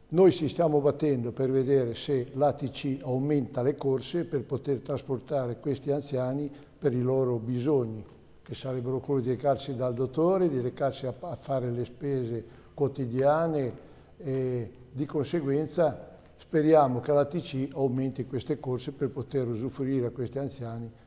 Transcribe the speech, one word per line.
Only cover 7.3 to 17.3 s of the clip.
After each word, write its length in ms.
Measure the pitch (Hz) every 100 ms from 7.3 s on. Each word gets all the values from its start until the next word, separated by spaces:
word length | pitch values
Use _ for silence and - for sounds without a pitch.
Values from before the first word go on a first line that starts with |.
| 120
bisogni, 680 | 113 123 135 143 113 110 - - - -
che 120 | - 117
sarebbero 420 | 131 127 123 131
quelli 240 | 139 139
di 80 | 120
recarsi 460 | 123 147 131 - 120
dal 180 | 127
dottore, 540 | 120 131 156 170 190 175
di 120 | 131
recarsi 460 | 123 - 139 - 127
a, 80 | 110
a 160 | 175 143
fare 340 | - 135 123
le 140 | 120
spese 600 | 117 - 143 135 117 117 - - -
quotidiane 1000 | - 139 - 123 123 139 156 165 151 123 - - - - -
e 540 | 156 131 131 123 113 - -
di 160 | 123 147
conseguenza 1120 | 151 131 170 139 143 151 - 156 107 - - - -
speriamo 640 | - 160 151 156 135 123
che 120 | 131
l'A 120 | 143
T 140 | 143